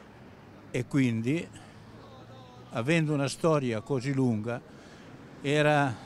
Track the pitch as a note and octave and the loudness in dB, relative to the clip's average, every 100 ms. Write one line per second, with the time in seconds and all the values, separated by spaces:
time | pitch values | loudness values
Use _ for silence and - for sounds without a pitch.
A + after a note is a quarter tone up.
0 | - - - - - - - C3 A#2+ C#3+ | -20 -20 -20 -20 -20 -20 -8 -6 0 2
1 | B2+ A2+ A2+ D#3+ - - - - - - | 2 2 0 -2 -4 -16 -20 -20 -20 -20
2 | - - - - - - - B2 A#2+ E3 | -20 -20 -20 -20 -20 -20 -10 -4 2 2
3 | D3+ D3 C3+ - E3+ D3+ B2+ A2 - C3+ | 2 0 -2 0 2 2 2 -4 -2 -4
4 | C3+ C3+ B2+ G#2+ A2+ B2 - - - - | -2 0 2 0 -4 -8 -10 -20 -20 -20
5 | - - - - C#3 D3 D3 D3 C#3 A2+ | -20 -20 -20 -8 0 2 4 4 2 -2